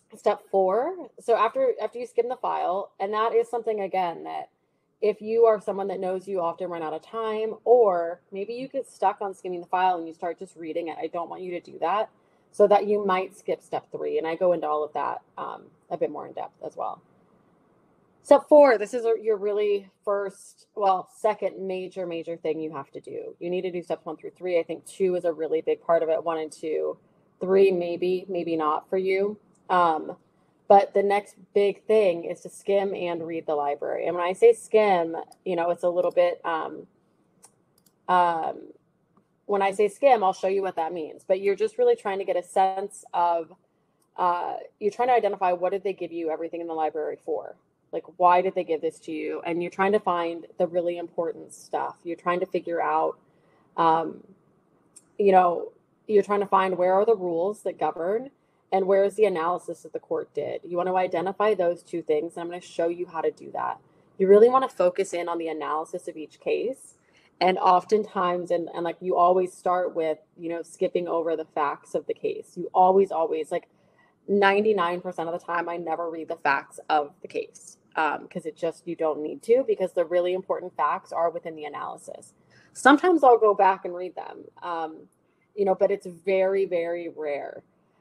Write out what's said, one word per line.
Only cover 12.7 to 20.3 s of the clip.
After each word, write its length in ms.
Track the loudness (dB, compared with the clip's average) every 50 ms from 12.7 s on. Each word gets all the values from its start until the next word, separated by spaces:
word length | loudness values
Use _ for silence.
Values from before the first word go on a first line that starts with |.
| 6 4 4 2
you 160 | 0 0 0
might 320 | 0 0 0 -2 -4 -10
skip 260 | -12 _ -6 -6 -6 -6
step 280 | _ -8 -8 -8 _
three, 260 | -10 -8 -6 -4 -4 -2
and 80 | -2 -4
I 80 | -2
go 180 | 0 2 2 2
into 140 | 2 0 -2
all 160 | -2 -2 -4
of 100 | -4 -6
that, 280 | -6 -4 -4 -6 -8 -10 _ _ -12
um, 260 | -12 -12 -12 -14 -16 -20 _ _ _ _
a 80 | -4 -4
bit 140 | -4 -4
more 160 | -4 -8 -12 -12
in 60 | -12
depth 300 | -12 -12 -12 -14 _ -16
as 140 | -14 -10 -10
well. 240 | -8 -10 -10 -12 _ _ _ _ _ _ _ _ _ _ _ _ _ _ _ _ _ _ _ _ _ _ _ _
Step 260 | _ 4 4 4 6 6
four, 300 | 8 8 8 8 6 2
this 160 | 0 -4 -6
is 100 | -4 -2
a, 120 | -2 -2 0
your 140 | 0 -2 -2
really 540 | -2 -2 -2 -2 -2 0 0 -2 -2 -4 -8 _ _ _
first, 640 | -4 -4 -2 -4 -6